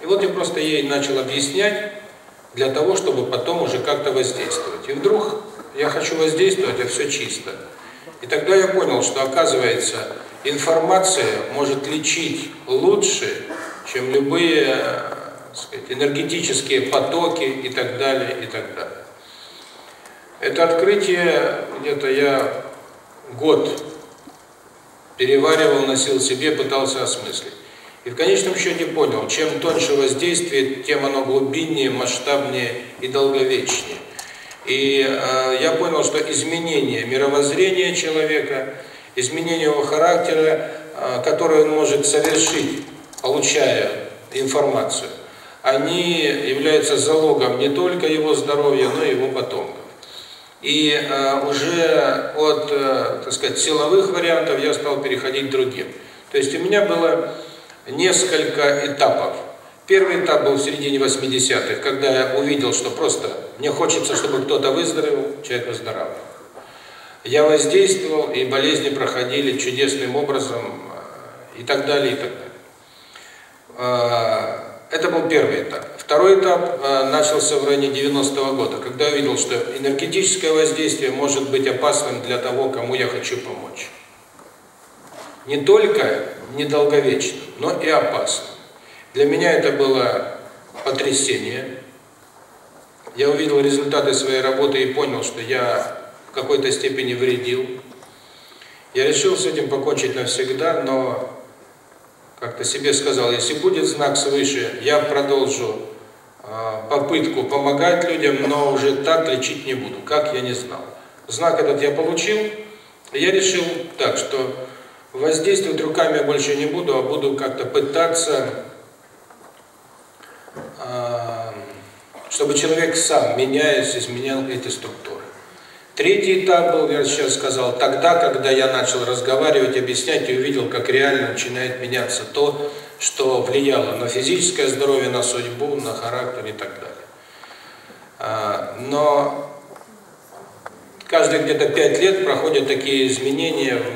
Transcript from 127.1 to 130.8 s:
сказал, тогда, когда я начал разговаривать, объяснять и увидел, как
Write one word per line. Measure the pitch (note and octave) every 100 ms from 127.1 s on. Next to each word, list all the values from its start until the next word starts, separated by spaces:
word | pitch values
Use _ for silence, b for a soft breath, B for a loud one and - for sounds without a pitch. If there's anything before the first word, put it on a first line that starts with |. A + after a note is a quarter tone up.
| D3+ C#3 -
сказал, | C#3+ C3 B2 A#2+
тогда, | C#3+ C3+ E3+ E3+
когда | - C3 C3
я | C3 C3
начал | C3 - B2+ A#2+
разговаривать, | B2 B2 C3+ D#3 C#3+ C3 C3+
объяснять | B2+ B2 - D#3 -
и |
увидел, | C3 C3+ C3+ A#2
как | B2